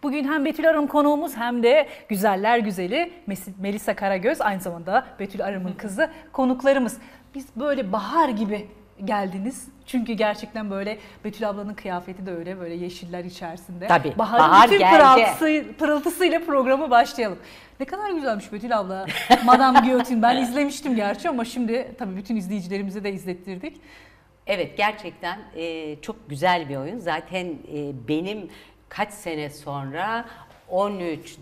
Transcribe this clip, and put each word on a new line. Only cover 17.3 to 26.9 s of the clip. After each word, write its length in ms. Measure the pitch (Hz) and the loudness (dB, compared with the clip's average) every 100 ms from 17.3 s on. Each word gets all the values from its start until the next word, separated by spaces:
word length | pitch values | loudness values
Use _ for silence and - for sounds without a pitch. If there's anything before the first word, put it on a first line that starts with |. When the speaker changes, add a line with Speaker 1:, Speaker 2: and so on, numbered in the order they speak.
| 175 - - - - | -6 -16 -20 -18 -12
Speaker 1:
Ne 60 | 269 | -10
kadar 240 | 392 415 | -6 -6
güzelmiş 420 | 330 269 208 - | -4 -4 -4 -8
Betül 260 | 208 240 220 | -10 -2 -2
abla. 280 | 185 190 180 - | -2 -6 -8 -4
<laughs> 200 | - 240 | 2 4
Madame 360 | 226 254 262 247 | 8 8 8 6
Guillotine. 420 | 233 254 247 233 | 6 4 2 2
Ben 140 | 233 262 | 4 2
izlemiştim 600 | 240 269 285 - 285 226 | 0 -2 -2 -4 -4 -2
gerçi 320 | 202 - 339 | -2 -2 -4
ama 160 | 254 | -4
şimdi 500 | 233 254 226 240 - - | -4 -4 -2 -4 -6 -10
tabii 180 | 202 185 | -10 -8
bütün 200 | 196 220 | -6 -6
izleyicilerimize 680 | 180 208 175 196 196 202 | -4 -6 -6 -6 -6 -6
de 80 | 202 | -8
izlettirdik. 680 | 190 185 180 196 180 302 - - - - _ _ _ - | -8 -8 -10 -10 -12 -12 -16 -20 -20 -20 _ _ _ -6
Speaker 2:
Evet, 300 | 196 143 - | -4 -4 -2
gerçekten, 640 | 208 208 175 - 175 202 - - | -2 -2 -12 -10 -10 -10 -12 -10
e, 400 | 165 160 156 147 | -8 -8 -10 -12
çok 300 | - 214 - | -12 -14 -12
güzel 380 | 143 180 180 143 | -2 2 2 -2
bir 80 | 139 | -8
oyun. 220 | 143 | -8